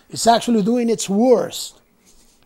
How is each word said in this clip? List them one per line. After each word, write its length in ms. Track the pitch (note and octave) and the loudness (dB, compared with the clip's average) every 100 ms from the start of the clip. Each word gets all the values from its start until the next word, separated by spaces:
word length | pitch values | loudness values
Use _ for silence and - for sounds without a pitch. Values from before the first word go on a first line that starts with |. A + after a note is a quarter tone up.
| _ | _
It's 160 | - A3+ | -2 2
actually 340 | A#3 - A3+ | 2 2 0
doing 280 | G3 B3 A#3 | 0 0 -2
its 200 | A3 - | -4 -2
worst, 720 | G3 B3+ A3 C3+ - - - _ _ _ _ _ _ | 0 2 2 0 -10 -16 -20 _ _ _ _ _ _